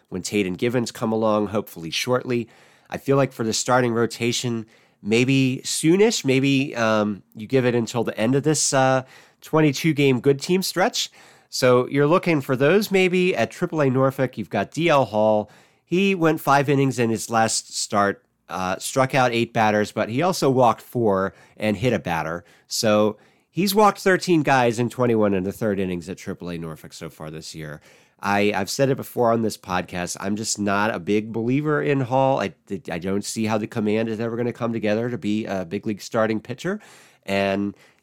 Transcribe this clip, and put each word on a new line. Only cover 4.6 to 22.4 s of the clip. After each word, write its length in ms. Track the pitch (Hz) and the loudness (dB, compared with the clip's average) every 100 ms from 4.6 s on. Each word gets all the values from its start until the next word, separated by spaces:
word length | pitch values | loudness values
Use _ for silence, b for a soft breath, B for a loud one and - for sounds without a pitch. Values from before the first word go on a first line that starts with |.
| 110 b b b | -10 b b b
maybe 600 | 101 113 127 135 131 131 | 0 2 4 2 2 -2
soonish, 600 | - - 156 185 220 226 | -6 -2 2 4 4 2
maybe, 520 | 131 131 139 135 143 117 | 0 2 2 2 0 0
um, 460 | 113 110 104 95 - | 2 2 0 -4 -12
you 120 | - 107 | -16 -2
give 180 | 131 | 0
it 100 | 123 | 2
until 300 | 120 110 120 | 0 0 -2
the 120 | 110 - | -4 -2
end 180 | 110 | 0
of 80 | 139 | 2
this, 280 | 143 151 - | 2 0 0
uh, 300 | 139 131 131 127 B B B | 2 2 2 -2 B B B
twenty-two 540 | - 156 156 135 165 | -2 2 2 2 0
game 260 | 143 139 123 | 2 2 4
good 200 | 139 139 | 2 0
team 220 | - 185 | 0 0
stretch. 480 | 185 170 214 - - B B B B | 0 0 0 -2 -8 B B B B
So 400 | - 127 123 123 | 0 4 4 4
you're 180 | 139 147 | 2 4
looking 340 | 180 180 156 | 2 2 0
for 140 | 131 | 0
those 360 | 120 139 196 202 | 0 2 2 2
maybe 440 | 190 185 185 180 | 2 2 2 0
at 160 | - 113 | 0 -2
triple 300 | - 175 156 | -4 -4 0
A 100 | 139 | 2
Norfolk. 480 | 127 135 131 127 - | 2 2 0 -4 -4
You've 120 | 98 | -6
got 200 | 107 - | -4 -4
D 180 | - 165 | -2 2
L 180 | 147 113 | 4 2
Hall. 440 | 107 107 107 104 b b b | 2 4 2 0 b b b
He 300 | - 175 196 | -4 0 2
went 260 | 190 160 156 | 2 2 2
five 280 | - 139 143 | 2 2 4
innings 300 | 139 135 120 | 2 2 0
in 120 | 117 | 0
his 180 | 110 - | -2 -2
last 480 | 113 113 - - - | 0 2 0 -6 -8
start, 480 | - 104 101 95 _ _ - | -2 0 0 -2 _ _ -12
uh, 300 | 85 92 95 | -6 -4 -4
struck 360 | - 135 131 | -4 0 2
out 180 | 143 127 | 2 2
eight 200 | 117 117 | 2 -2
batters, 380 | 117 107 107 104 | 2 2 2 0
but 180 | - 101 | -2 -4
he 140 | 123 | -2
also 280 | 175 175 147 | -2 0 2
walked 320 | 127 120 110 | 4 4 2
four 520 | - 127 113 95 95 B B - | -4 -2 2 2 0 B B -6
and 200 | 107 101 | -4 0
hit 160 | 123 | 0
a 60 | 101 | 0
batter. 460 | 90 82 78 85 | -2 -4 -4 -8